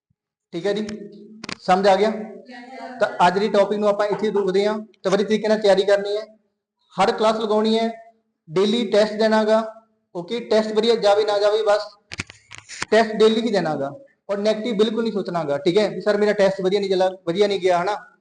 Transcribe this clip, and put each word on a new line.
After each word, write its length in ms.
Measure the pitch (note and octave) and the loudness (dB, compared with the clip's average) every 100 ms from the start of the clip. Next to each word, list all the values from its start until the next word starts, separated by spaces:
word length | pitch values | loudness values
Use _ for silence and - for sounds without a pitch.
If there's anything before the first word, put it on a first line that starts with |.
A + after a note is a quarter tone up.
| _ _ _ _ _ | _ _ _ _ _
ਠੀਕ 140 | E3+ F#3 | -8 -4
ਹੈ 60 | |
ਜੀ? 140 | G3+ A3 - - - - - - - | -4 -6 -10 -14 -20 -20 -18 -16 -6
ਸਮਝ 280 | - F#3 G3 | 0 2 4
ਆ 80 | F#3+ | 4
ਗਿਆ? 140 | G#3+ A3 - - - - - - - - | 2 -2 -10 -16 -20 -20 -18 -16 -12 -4
ਤਾਂ 260 | G3+ - F3 | -4 2 2
ਅੱਜ 120 | F3+ | 2
ਦੀ 100 | G#3+ | 2
ਟੌਪਿਕ 300 | G3+ G3 G#3 | 2 2 0
ਨੂੰ 100 | G#3 | 0
ਆਪਾਂ 180 | G3+ G#3 | 0 -2
ਇੱਥੇ 240 | G3 G#3+ | -2 -2
ਰੋਕਦੇ 360 | G3+ G3 F#3 G#3 | 0 0 0 0
ਹਾਂ। 120 | A3 | -2
ਤਾਂ 340 | - _ F#3+ | -8 _ -2
ਵਧੀਆ 140 | G3 G#3 | 0 0
ਤਰੀਕੇ 220 | G#3+ G#3+ | 0 0
ਨਾਲ 100 | A3 | 2
ਤਿਆਰੀ 240 | G#3 F#3+ | 4 4
ਕਰਨੀ 340 | G3 G3+ G3+ G#3 | 4 2 0 -6
ਹੈ, 60 | - _ _ _ _ _ _ - | -8 _ _ _ _ _ _ -2
ਹਰ 100 | G3+ | 0
ਕਲਾਸ 240 | G#3 G#3+ A3 | 2 0 0
ਲਗਾਉਣੀ 420 | A3 G#3+ A3 A3+ | 0 0 2 2
ਹੈ, 120 | A3+ - - _ _ _ - | 0 -6 -18 _ _ _ -6
ਡੇਲੀ 400 | D#3+ G#3 A#3 G3+ | 0 2 0 2
ਟੈਸਟ 220 | G#3 G#3 | 2 2
ਦੇਣਾ 320 | G#3 A3 G#3+ | 2 2 2
ਗਾ। 340 | G#3+ A3 A3+ - _ _ _ | 2 2 0 -10 _ _ _
ਓਕੇ, 260 | F3+ F3 A#3 | -14 -8 -8
ਟੈਸਟ 300 | E3 G#3+ A3 | 0 0 0
ਵਧੀਆ 200 | G#3+ A#3 A3 | 0 0 2
ਜਾਵੇ 280 | G3+ G3+ | 2 2
ਨਾ 140 | G#3+ G#3 | 2 0
ਜਾਵੇ, 240 | G#3 G#3+ | 0 0
ਬਸ 260 | G3+ G#3 G#3 _ - - - - _ - - - - | 2 0 -2 _ -18 -14 -14 -16 _ -20 -18 -14 0
ਟੈਸਟ 220 | G#3+ G#3+ | 0 2
ਡੇਲੀ 260 | G#3+ A3 A3 | 2 2 2
ਹੀ 100 | A3+ | 0
ਦੇਣਾ 240 | G3 D#3+ D3 | -2 -2 -4
ਗਾ 140 | C#3 - - _ - | -6 -10 -20 _ -8
ਔਰ 100 | G3+ | -4
ਨੈਗੇਟਿਵ 380 | G#3 G#3+ A#3+ G3+ | -2 -2 -2 0
ਬਿਲਕੁਲ 260 | A3 A3+ | 0 0
ਨਹੀਂ 100 | A3+ | -4
ਸੋਚਣਾ 300 | G3 F3+ E3+ | -4 -4 -4
ਗਾ, 120 | D3+ C#3+ | -4 -2
ਠੀਕ 200 | F3 F#3 | 0 2
ਹੈ? 100 | G3 | 0
ਵੀ 120 | E3 | -2
"ਸਰ, 160 | G#3 G3+ | -2 0
ਮੇਰਾ 160 | G#3 | 2
ਟੈਸਟ 260 | G3+ F#3+ F#3+ | 2 2 2
ਵਧੀਆ 200 | F#3 G3+ | -2 0
ਨਹੀਂ 100 | F#3+ | 0
ਚੱਲਾ, 200 | F#3 F#3 F#3 E3+ | 0 0 -2 -4
ਵਧੀਆ 200 | F3 G#3 | 0 0
ਨਹੀਂ 140 | G3 | 0
ਗਿਆ," 220 | F#3 F3 | 0 0
ਹਨਾ? 140 | F#3 G3+ - _ | 0 -6 -10 _